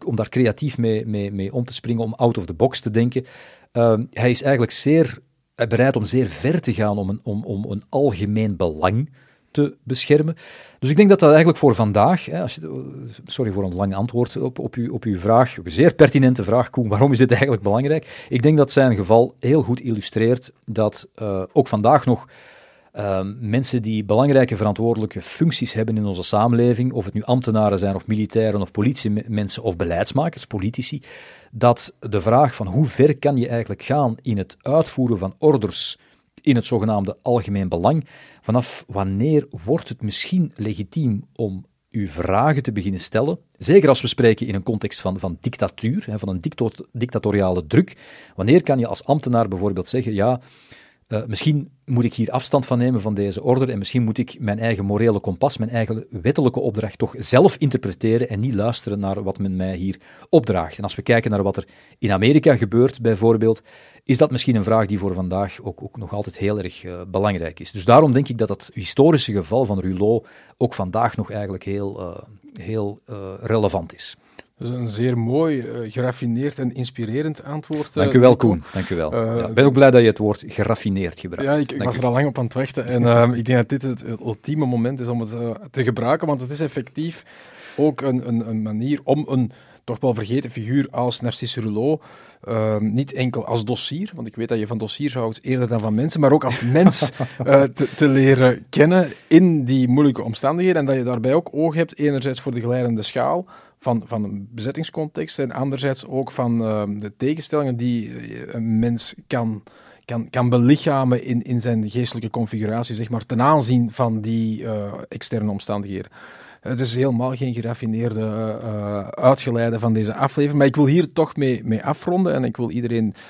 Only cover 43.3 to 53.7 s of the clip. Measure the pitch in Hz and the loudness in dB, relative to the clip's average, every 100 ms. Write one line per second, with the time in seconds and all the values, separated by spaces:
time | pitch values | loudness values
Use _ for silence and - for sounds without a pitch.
43.3 | 170 _ _ - 196 151 127 117 - 120 | -4 _ _ 4 6 6 4 0 2 4
44.3 | 107 117 98 92 107 101 - 98 92 95 | 4 0 -4 -4 -4 -6 -6 -6 -4 -6
45.3 | 85 - - 101 - 113 170 - 107 98 | -6 -8 -4 -4 -2 -4 -4 -4 -6 -6
46.3 | 92 156 - 113 - - 120 123 113 104 | -6 -6 -4 -4 -4 -12 -6 -4 -2 0
47.3 | 104 92 90 78 139 185 - - - - | 2 2 0 2 2 2 -2 -20 -20 -18
48.3 | - 101 165 156 135 117 - - 147 127 | -4 4 4 4 0 0 -4 0 -2 2
49.3 | 117 110 95 101 92 90 127 120 104 107 | 0 0 0 -2 -2 -4 -4 -2 0 0
50.3 | 127 - _ _ - _ _ _ 107 113 | 0 -6 _ _ -20 _ _ _ -6 -4
51.3 | 110 156 147 - _ - 123 120 - 113 | -2 0 0 -2 _ -4 0 0 -2 -2
52.3 | 127 - 143 131 123 123 123 101 101 101 | -2 0 -2 0 0 0 0 -2 -2 -4
53.3 | 95 135 127 131 | -2 0 0 0